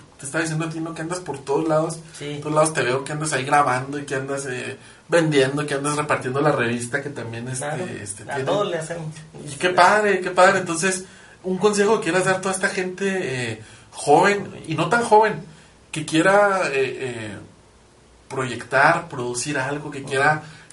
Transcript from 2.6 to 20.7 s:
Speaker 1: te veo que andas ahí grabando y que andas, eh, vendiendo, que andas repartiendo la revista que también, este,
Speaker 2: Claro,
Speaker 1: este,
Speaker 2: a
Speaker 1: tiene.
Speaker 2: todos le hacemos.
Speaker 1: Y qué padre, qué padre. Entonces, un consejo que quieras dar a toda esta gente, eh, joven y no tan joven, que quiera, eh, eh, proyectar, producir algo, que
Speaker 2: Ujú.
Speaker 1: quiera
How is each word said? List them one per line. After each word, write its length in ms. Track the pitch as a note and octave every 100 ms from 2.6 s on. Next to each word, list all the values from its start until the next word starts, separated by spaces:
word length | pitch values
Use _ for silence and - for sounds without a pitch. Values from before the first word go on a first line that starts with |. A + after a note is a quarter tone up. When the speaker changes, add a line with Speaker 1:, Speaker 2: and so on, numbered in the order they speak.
| D#3
Speaker 1:
te 80 | D#3
veo 200 | A#2+ C3
que 80 | C3+
andas 220 | D3+ D#3
ahí 100 | C3+
grabando 560 | C3 D3 B2+ B2+ C3+ C#3+
y 60 | C#3
que 100 | C#3
andas, 300 | C3+ C#3 C#3
eh, 280 | B2 A#2 - - - _
vendiendo, 560 | E3+ D#3+ D3 C3+ C#3+ D3
que 80 |
andas 240 | C#3 C#3+ D3+
repartiendo 420 | D3+ D3+ B2+ C3+
la 140 | D3+
revista 480 | C3+ A#2 A#2+ - C3+
que 60 | C#3+
también, 380 | - A#2 A2+ B2
este, 160 | B2+ D3
Speaker 2:
Claro, 180 | - A#2+
Speaker 1:
este, 380 | G2+ G2+ -
Speaker 2:
a 40 | G#2+
Speaker 1:
tiene. 160 | C3+ C3+
Speaker 2:
todos 220 | G3 G3
le 80 | E3
hacemos. 360 | D#3+ E3+ D#3 - - C#3+ D3
Speaker 1:
Y 100 | -
qué 120 | F3+
padre, 500 | F3+ F3+ G#3 G#3 F#3+
qué 100 | F3
padre. 280 | - F#3 F#3+
Entonces, 440 | F3+ E3 F#3+ F#3 - - - -
un 140 | F#3 F#3
consejo 400 | G#3 G3+ G3+ A3+
que 60 | E3
quieras 180 | F3+
dar 120 | F#3 F#3
a 60 |
toda 140 | F#3+ F#3
esta 140 | G3
gente, 840 | - F#3 F#3 G3 F#3+ C#3 C3 A#2
eh, 100 | A2 - - -
joven 720 | - - G#3 G3+ G3+ - - -
y 80 | D3+
no 120 | E3
tan 160 | A#3
joven, 400 | A#3 G#3+ A3 D#3+ - - - _ _
que 140 | - -
quiera, 560 | D#3+ F3+ G3+ G3+ F#3+ D#3+
eh, 20 |
eh, 640 | C#3 C3 B2 C3 A#2 G#2+ G2 - - _ _ _ _ _ _ _
proyectar, 800 | C3 B2+ A#2 - C3+ D3 E3+ -
producir 480 | C3+ B2 A#2+ D3+ D3
algo, 340 | C3+ D3 D3+
que 80 | C3
Speaker 2:
Ujú. 100 | C3+
Speaker 1:
quiera 340 | C3+ D3 D#3 - - -